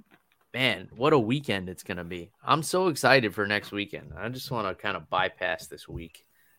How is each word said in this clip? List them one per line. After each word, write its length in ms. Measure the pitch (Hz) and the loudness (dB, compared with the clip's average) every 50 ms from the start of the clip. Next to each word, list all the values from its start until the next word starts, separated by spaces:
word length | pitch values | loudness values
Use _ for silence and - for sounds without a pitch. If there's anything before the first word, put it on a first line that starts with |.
| - _ _ - _ _ _ _ _ _ - | -4 _ _ -20 _ _ _ _ _ _ -4
man, 340 | 120 131 123 101 92 92 - - | 0 2 2 2 0 -4 -10 -4
what 160 | 107 127 156 156 | 0 4 6 6
a 60 | 139 | 6
weekend 500 | 107 107 131 151 143 - 101 95 90 90 | 6 4 0 0 0 -2 -2 -2 -2 -4
it's 140 | 90 - - | -8 -10 -8
gonna 220 | - 95 87 87 | -8 -6 -6 -6
be. 260 | 85 90 87 85 - _ _ - | -8 -8 -10 -10 -12 _ _ -2
I'm 180 | - 135 156 151 | 0 0 0 0
so 260 | - - 185 190 185 | 0 0 2 2 2
excited 460 | 143 - - 123 131 135 117 104 90 | 2 4 6 6 6 6 6 4 0
for 120 | 107 101 | 0 0
next 260 | 101 104 101 - - 104 | 2 2 0 -2 -2 -6
weekend. 400 | 101 101 - - 76 76 73 76 | -6 -6 -6 -8 -12 -12 -12 -12
I 120 | 85 98 117 | -10 -8 -8
just 220 | 127 131 - - | -8 -8 -8 -6
wanna 240 | 131 113 104 95 90 | -4 -4 -2 -4 -4
kinda 260 | - - 104 95 87 | -4 -4 -4 -4 -4
bypass 680 | 78 - 90 92 92 95 - - 92 87 85 - - | -4 -2 0 0 0 0 -2 -4 -4 -4 -4 -4 -6
this 220 | - 76 76 - - | -12 -16 -16 -14 -12
week. 380 | 76 65 85 82 - - _ _ _ _ _ _ _ | -12 -12 -12 -12 -16 -20 _ _ _ _ _ _ _